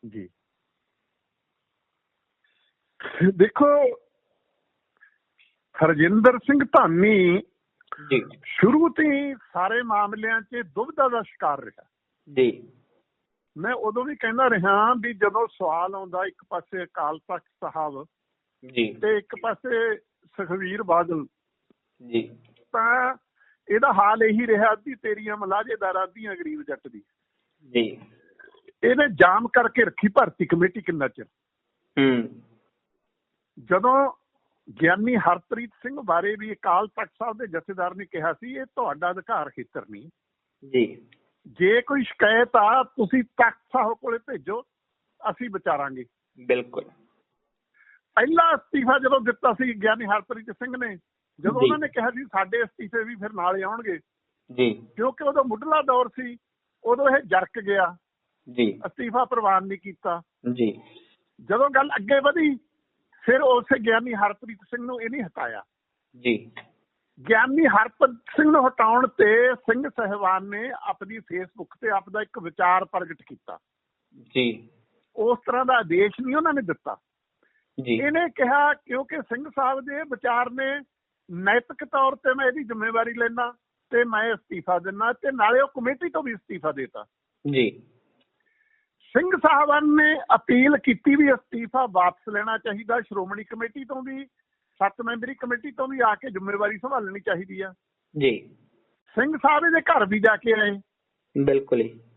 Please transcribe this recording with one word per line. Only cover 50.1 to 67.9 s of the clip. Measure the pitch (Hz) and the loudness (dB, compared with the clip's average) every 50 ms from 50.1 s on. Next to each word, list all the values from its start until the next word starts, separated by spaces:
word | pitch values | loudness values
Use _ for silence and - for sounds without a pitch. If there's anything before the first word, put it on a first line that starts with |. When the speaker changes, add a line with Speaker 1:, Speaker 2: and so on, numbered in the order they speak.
| 202 214 202 _ 240 226 220 233 | -2 -2 -2 _ -14 -14 -12 -16
Speaker 1:
ਸਿੰਘ | 208 _ 247 247 247 | -14 _ -12 -12 -10
ਨੇ, | 254 247 233 202 175 _ _ _ _ _ _ _ _ | -10 -10 -10 -10 -12 _ _ _ _ _ _ _ _
ਜਦੋਂ | - - - 254 | -4 -2 0 2
Speaker 2:
ਜੀ। | - | 2
Speaker 1:
ਉਹਨਾਂ | - 302 302 | 2 2 0
ਨੇ | 302 285 | -4 -4
ਕਿਹਾ | - 247 226 240 | -4 -2 -2 -2
ਸੀ, | 247 240 277 | -4 -6 -12
"ਸਾਡੇ | 220 - 190 196 190 196 233 233 | -6 -2 -4 -2 -2 -2 -4 -4
ਅਸਤੀਫੇ | 214 _ _ - 202 - 233 220 | -4 _ _ -16 -8 -6 -6 -6
ਵੀ | 220 240 | -6 -10
ਫਿਰ | 208 196 214 214 | -12 -12 -12 -8
ਨਾਲ | 202 170 180 185 | -4 -2 -2 -2
ਹੀ | 190 190 | -2 -4
ਆਉਣਗੇ।" | 190 214 233 233 208 254 226 _ _ _ _ _ _ _ _ _ _ 131 | -6 -8 -8 -8 -8 -8 -8 _ _ _ _ _ _ _ _ _ _ -2
Speaker 2:
ਜੀ। | 123 127 120 107 - - - _ | 0 0 0 0 -4 -10 -20 _
Speaker 1:
ਕਿਉਂਕਿ | - 220 254 254 - 302 | -4 -4 -4 -4 -2 -4
ਉਦੋਂ | 277 285 294 269 | -2 0 0 0
ਮੁੱਢਲਾ | 262 220 214 240 311 311 311 294 | 0 -2 -6 -2 0 0 0 2
ਦੌਰ | 269 254 247 254 233 | 2 2 0 0 -2
ਸੀ, | _ - 254 247 240 233 _ _ _ _ _ _ _ _ _ | _ -12 -12 -12 -14 -18 _ _ _ _ _ _ _ _ _
ਉਦੋਂ | 226 240 240 277 277 | 0 0 2 4 2
ਇਹ | 262 277 277 | 2 2 0
ਜਰਕ | 196 185 185 185 - _ 233 | 2 0 0 0 0 _ -10
ਗਿਆ। | 202 196 202 196 185 170 180 175 _ _ _ _ _ _ _ _ _ - 123 | -4 -2 0 0 0 0 -2 _ _ _ _ _ _ _ _ _ _ -16 -2
Speaker 2:
ਜੀ। | - 120 107 98 98 - | 0 0 0 0 -4 -10
Speaker 1:
ਅਸਤੀਫਾ | 190 _ - 254 233 208 247 254 | -12 _ -8 -8 -4 0 -2 -2
ਪ੍ਰਵਾਨ | 247 254 233 220 202 190 190 190 | 0 -2 -2 2 2 2 2 0
ਨਹੀਂ | 196 196 190 | -2 -10 -10
ਕੀਤਾ। | _ 196 185 _ _ 196 170 170 165 _ _ _ _ 120 120 | _ -16 -18 _ _ -6 -6 -6 -8 _ _ _ _ -8 -2
Speaker 2:
ਜੀ। | 120 120 107 98 - - - - - _ _ _ _ _ _ _ _ | 0 0 -2 -2 -6 -14 -20 -20 -20 _ _ _ _ _ _ _ _
Speaker 1:
ਜਦੋਂ | - 117 190 233 269 285 | -6 -2 0 2 2 4
ਗੱਲ | 269 269 277 294 | 4 2 2 2
ਅੱਗੇ | - - 196 202 277 277 | -2 -6 0 2 2 4
ਵਧੀ, | 269 285 294 339 311 302 277 240 _ _ _ _ _ _ _ _ _ _ _ _ - | 4 4 2 4 2 2 0 -2 _ _ _ _ _ _ _ _ _ _ _ _ 0
ਫਿਰ | - 240 262 | 2 2 4
ਉਸੇ | 294 262 254 240 - - 269 262 | 6 4 4 4 4 2 0 0
ਗਿਆਨੀ | 214 220 226 226 233 247 233 | 2 2 2 2 0 -2 -2
ਹਰਪ੍ਰੀਤ | 208 208 202 202 _ - 220 226 196 _ | 0 0 0 0 _ -12 -18 -18 -18 _
ਸਿੰਘ | _ - 240 240 | _ -12 -10 -8
ਨੂੰ | 240 254 240 226 | -8 -10 -8 -8
ਇਹ | 226 | -8
ਨਹੀਂ | 240 294 233 | -8 -8 -10
ਹਟਾਇਆ। | 170 _ - 143 120 113 104 98 _ _ _ _ _ _ _ _ _ _ 127 | -10 _ -10 -10 -8 -10 -12 -16 _ _ _ _ _ _ _ _ _ _ -8
Speaker 2:
ਜੀ। | 120 123 117 104 - - _ - - _ _ _ _ _ _ _ _ _ _ _ 131 - | -2 -2 -2 -2 -4 -14 _ -20 -20 _ _ _ _ _ _ _ _ _ _ _ -2 2
Speaker 1:
ਗਿਆਨੀ | 220 220 233 262 269 302 330 | 2 2 4 2 2 2 4
ਹਰਪ੍ਰੀਤ | 269 - - 220 220 | 4 4 4 2 2